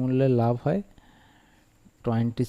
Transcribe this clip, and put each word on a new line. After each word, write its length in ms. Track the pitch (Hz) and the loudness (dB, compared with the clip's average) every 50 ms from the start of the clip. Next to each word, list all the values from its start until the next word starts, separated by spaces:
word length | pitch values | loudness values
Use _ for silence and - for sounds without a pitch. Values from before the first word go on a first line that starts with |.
মূল্যে 260 | 127 127 127 131 131 135 127 120 | -2 -2 0 2 2 2 2 2
লাভ 140 | 117 117 120 123 - | 2 0 0 -2 -2
হয় 160 | 143 165 196 202 - - - - - - - _ _ _ _ _ _ _ _ _ _ _ _ - - _ _ - | -2 -2 -2 -4 -8 -16 -20 -20 -20 -20 -20 _ _ _ _ _ _ _ _ _ _ _ _ -20 -20 _ _ -6
টোয়েন্টি 400 | 123 117 113 117 120 120 - 127 | -2 0 0 0 0 -2 -2 -4